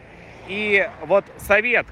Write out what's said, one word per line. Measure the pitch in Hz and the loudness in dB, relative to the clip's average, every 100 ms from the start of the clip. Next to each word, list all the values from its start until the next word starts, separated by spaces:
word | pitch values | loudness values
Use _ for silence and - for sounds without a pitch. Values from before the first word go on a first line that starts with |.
| - - - - - | -20 -20 -20 -20 -12
И | 196 214 202 165 - | -8 0 0 0 -6
вот | 151 196 - - | 0 0 0 -8
совет, | - 202 226 226 - | 0 0 2 0 -2